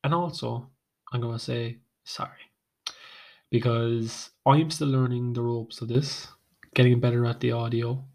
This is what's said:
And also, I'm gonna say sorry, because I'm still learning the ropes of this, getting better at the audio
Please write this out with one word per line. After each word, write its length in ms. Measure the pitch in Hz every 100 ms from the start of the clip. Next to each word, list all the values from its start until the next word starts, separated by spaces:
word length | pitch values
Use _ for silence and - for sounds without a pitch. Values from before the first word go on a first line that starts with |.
And 80 | 143
also, 560 | 170 175 - 117 117 - _ _ _ -
I'm 80 | 120
gonna 180 | 120 117
say 400 | - 120 117 120 _ _
sorry, 460 | - - - - - _ _ _ - - - - - - _
because 800 | 120 120 117 117 117 113 - - _
I'm 260 | - 147 160
still 180 | - 147
learning 440 | 131 127 123 123
the 100 | 120
ropes 380 | 117 117 113 -
of 80 | 113
this, 400 | 120 151 - - - _ _ -
getting 260 | - 123 120
better 240 | 120 120 120
at 140 | 117
the 120 | 120
audio 520 | 117 117 117 120 131 -